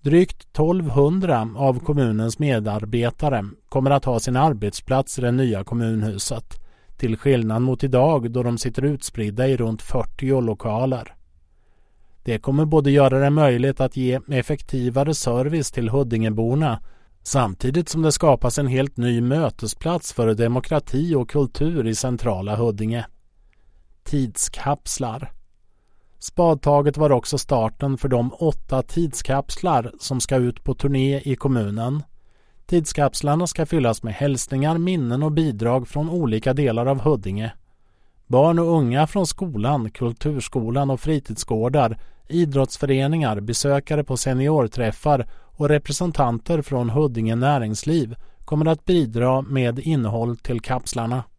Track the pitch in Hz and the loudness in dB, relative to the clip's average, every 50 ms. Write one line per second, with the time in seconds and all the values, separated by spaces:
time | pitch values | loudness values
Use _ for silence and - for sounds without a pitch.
0 | _ 143 147 170 185 - - - - - _ - 151 160 180 190 170 147 113 139 | _ 4 6 6 4 4 0 -14 -16 -10 _ 0 2 2 2 0 0 0 4 4
1 | 143 147 170 190 190 180 147 117 110 113 107 110 139 135 127 123 - - 147 143 | 4 4 4 0 0 2 0 0 0 -4 -4 0 2 2 2 2 0 0 2 2
2 | 135 117 110 107 110 117 117 - 147 143 131 113 107 107 101 107 107 104 110 120 | 2 2 2 2 0 -2 -2 -2 0 0 0 0 0 -2 -4 -4 -4 -2 -2 0
3 | 117 120 - - - 147 135 113 98 104 - _ _ _ - 139 131 139 143 139 | 0 -2 -2 -2 -2 0 0 0 -4 -6 -12 _ _ _ -2 0 2 4 2 2
4 | - 139 123 113 - 131 123 127 143 160 143 104 101 101 - - - - 131 135 | 2 0 -2 0 0 0 2 2 4 2 2 0 -4 -4 -6 -6 -4 0 0 0
5 | 135 - - - 123 120 120 127 135 127 107 98 98 - - 117 117 113 113 110 | 0 -2 -4 -2 -2 0 2 2 2 0 0 -2 -4 -4 -4 -2 -2 0 0 0
6 | 107 107 101 98 - - - 113 - - - - - - - _ _ _ - - | -2 -2 -4 -4 -6 -6 -6 -8 -8 -10 -12 -12 -12 -14 -20 _ _ _ -10 -6
7 | - 120 113 - - 143 135 120 113 110 110 113 123 131 127 - - 135 127 123 | -4 -4 -4 0 2 2 4 4 2 0 0 0 2 0 0 0 0 2 4 4
8 | 131 156 165 139 117 117 117 127 123 120 117 117 - 127 113 - 127 143 147 131 | 4 6 4 2 0 -2 -2 -2 0 0 -2 -2 -4 -4 -4 0 0 0 -2 -2
9 | - - - - 107 104 101 110 127 135 135 123 120 113 110 110 - - - - | -6 -10 -6 -4 -4 -4 -2 0 2 2 2 2 0 -2 -2 -6 -6 -2 0 0
10 | 110 - - - 135 131 135 131 123 113 107 - - 117 107 113 127 131 131 123 | 0 -2 -4 -4 0 0 2 2 2 0 -4 -4 -4 -4 -2 0 0 -2 -2 -4
11 | - - - - - _ _ _ _ _ _ _ _ _ _ _ - _ _ _ | -6 -14 -18 -20 -20 _ _ _ _ _ _ _ _ _ _ _ -20 _ _ _
12 | - - - - - - 113 107 - - 135 143 156 156 156 156 143 139 139 147 | -20 -20 -20 -12 -6 -4 -4 -4 -2 0 2 2 2 4 4 4 4 6 6 6
13 | 139 135 131 135 139 139 143 156 151 139 123 120 123 135 131 - 135 127 - 131 | 6 6 6 4 2 2 4 4 4 4 4 2 0 0 0 0 -2 -2 -2 -2
14 | 127 123 127 131 - - 143 127 120 - 151 139 - - - 135 123 123 117 139 | -2 0 0 -2 -4 -2 -2 -2 -2 -2 -4 -6 -6 -6 -4 -2 -2 0 0 0
15 | 139 151 156 - - 127 117 123 131 147 156 165 139 - - 131 117 110 113 139 | 0 0 0 -2 -2 -2 0 0 0 0 0 -2 -2 -2 -4 -4 -2 0 2 0
16 | 143 120 113 110 113 110 110 107 113 113 127 147 160 143 113 - - - - - | 0 2 0 0 0 0 0 0 0 0 0 0 0 0 -2 -4 -6 -14 -16 -20
17 | _ - _ _ - - - 139 123 104 92 - - 127 135 175 170 - - 160 | _ -20 _ _ -10 -2 0 0 0 0 -2 -2 -2 0 0 0 -2 -2 -2 0
18 | 160 156 143 - - 160 135 117 - 123 - - 143 131 127 131 135 139 - - | 2 2 2 4 4 4 4 4 2 0 0 0 0 0 2 0 0 0 -2 -2
19 | 120 123 120 117 120 123 135 160 160 123 - - - 107 - - - 160 175 170 | 0 0 2 2 2 2 2 2 0 -2 -2 -4 -8 -8 -8 -4 -4 -2 -2 -2
20 | - - - - 117 110 110 104 117 117 120 127 - - 165 147 - - - 131 | -4 -6 -4 0 0 0 2 2 0 0 0 -2 -2 0 -2 -2 -2 -2 -2 -2
21 | 156 175 165 139 120 - - 147 143 123 - - 147 160 170 156 117 113 110 - | 0 2 0 0 0 0 0 0 0 0 0 -2 -2 0 0 0 -2 -2 -2 -2
22 | - 127 123 113 - 123 104 92 95 101 104 107 117 117 107 101 107 110 117 120 | -2 -4 -2 -2 -2 -2 -2 -2 -2 -4 -2 0 0 0 0 -2 -4 -4 -4 -4
23 | 110 - - - _ _ _ _ _ _ _ _ - - _ - - _ - _ | -6 -8 -16 -20 _ _ _ _ _ _ _ _ -20 -20 _ -20 -20 _ -20 _
24 | _ - - 147 131 117 98 - - - - - - 139 143 - - - - - | _ -2 -2 0 0 -2 -2 -4 -4 -4 -4 -6 -2 -2 -4 -2 -4 -8 -6 -6
25 | 135 117 110 120 - - - - - _ _ _ _ _ _ _ _ _ - - | -6 -6 -6 -8 -10 -12 -14 -16 -18 _ _ _ _ _ _ _ _ _ -20 -20
26 | _ _ _ - - - - - 175 170 160 139 - 151 147 143 143 147 139 143 | _ _ _ -16 -16 -8 0 2 4 4 4 4 2 4 4 4 4 2 2 2
27 | 156 147 139 123 - - - 135 - - 143 120 110 110 - - - 139 135 123 | 4 4 4 2 2 -2 -4 -4 -2 0 0 0 0 -2 -2 -4 -2 -2 -2 -2
28 | - 139 127 120 117 127 - - 170 160 139 - - - 135 131 123 - - 165 | 0 0 2 2 0 -2 -2 0 0 0 0 0 -4 -2 -2 -2 -2 -2 -2 -2
29 | 170 151 - - - - 135 139 139 - - - - 185 160 127 113 117 - - | -2 -2 -2 -6 -2 -2 -2 -2 -2 -4 -8 -4 0 2 2 2 0 -2 -10 -12
30 | - - 135 127 - - 135 127 123 123 117 - - - 127 - - 139 139 135 | -8 -4 -4 -4 -2 0 0 2 2 0 -2 -4 -4 -6 -4 0 0 0 2 2
31 | 131 135 139 139 - 143 131 - - 139 135 120 107 101 101 110 113 123 139 151 | 2 2 0 -2 -2 -4 -4 -2 0 0 0 2 0 -2 -4 -4 -4 -2 -4 -4
32 | 143 - - - - - _ _ _ _ _ - - - 175 175 160 - - - | -6 -8 -16 -20 -20 -20 _ _ _ _ _ -20 -6 0 0 0 0 0 0 0
33 | 143 135 - - - 147 143 160 180 160 - - 160 - - 160 131 117 110 - | 0 0 0 0 0 0 2 2 0 -2 -2 -4 -2 0 0 2 2 2 0 0
34 | - 110 101 - 139 143 139 123 - - - 131 135 151 165 165 170 180 185 170 | -4 -8 -4 -2 0 0 0 0 -2 -4 -2 0 0 2 0 0 0 0 0 0
35 | 135 117 120 131 151 156 151 160 160 156 117 104 113 117 123 131 127 - - 147 | 0 0 0 0 0 0 2 2 0 0 0 0 0 2 2 0 0 -2 -4 -4
36 | 147 165 170 180 160 123 107 110 - 131 127 139 147 127 110 117 120 131 139 135 | -4 -2 -2 0 0 0 0 0 0 0 0 2 2 2 2 2 2 2 0 2
37 | 113 151 151 113 98 98 95 101 110 110 - - - _ _ _ _ _ _ _ | 2 2 2 2 0 -4 -4 -4 -4 -6 -8 -12 -20 _ _ _ _ _ _ _
38 | _ - _ _ _ _ 120 127 143 165 170 170 170 165 170 165 143 117 120 135 | _ -20 _ _ _ _ 4 4 6 6 4 4 2 4 4 4 2 2 2 2
39 | 156 151 - 208 185 151 - - 190 175 143 104 104 123 147 139 113 104 - - | 0 2 2 -2 -2 -2 -2 -6 -8 -6 -4 -2 0 0 0 0 -2 -4 -6 -4
40 | 127 120 117 - - 147 151 135 117 - - 135 113 113 117 139 143 139 135 123 | -4 -4 -4 -4 -4 -4 -4 -4 -6 -4 -4 -4 -4 -2 -2 -2 0 0 -2 -2
41 | - 156 160 147 - - 113 - - - 113 110 110 123 135 147 147 113 113 - | -2 -2 -2 -2 -2 -6 -10 -8 -6 -4 -2 0 0 2 2 2 2 2 0 -4
42 | - - - - - - 151 170 175 151 135 139 135 - - - - 139 135 131 | -12 -16 -18 -20 -14 -4 0 0 0 2 2 0 0 0 -2 -6 0 0 2 2
43 | 135 139 160 165 151 123 110 101 98 110 117 - - 143 139 139 139 - 160 147 | 2 0 0 0 0 0 -2 -2 -4 -4 -4 -2 0 2 0 0 0 -2 -2 -2
44 | 143 - 131 120 - 139 131 127 131 147 156 151 123 110 - - 120 110 - - | -2 -2 -4 -2 -2 -2 0 0 2 2 2 2 2 0 0 -2 -2 -2 -2 -2
45 | - 151 147 131 113 - - - - - - - 147 143 151 147 - - 143 - | 2 2 2 2 0 -4 -8 -16 -18 -20 -8 -2 2 2 2 2 2 -2 -4 -2
46 | 180 175 156 - 143 123 117 113 - - 170 156 143 - 135 127 123 117 107 143 | -2 -2 0 0 0 0 0 -4 -2 -2 -2 -2 -2 -2 -2 -2 -2 0 0 2
47 | 156 143 117 113 110 113 113 117 127 139 147 139 117 107 110 - - 147 165 170 | 0 0 0 -2 -2 0 0 2 2 2 2 2 0 -2 -4 -4 -2 0 0 0
48 | 135 110 117 - - - - - - - 156 151 156 160 160 156 - - 185 175 | 0 -2 -6 -14 -14 -18 -18 -20 -8 -4 0 0 2 2 2 0 2 2 2 2
49 | 151 117 113 117 120 127 131 135 135 - 135 135 127 120 117 131 - 156 160 139 | 2 0 0 0 2 2 2 0 0 -2 -2 0 0 0 -2 -2 -2 0 0 2
50 | 120 107 113 117 113 120 120 113 - - 123 117 - - 135 123 - - - 123 | 2 0 -2 -2 -2 -2 -4 -6 -4 -4 -4 -4 -2 -2 -4 -4 -4 -6 -6 -4
51 | 113 113 120 127 120 - - | -4 -2 -4 -4 -6 -8 -16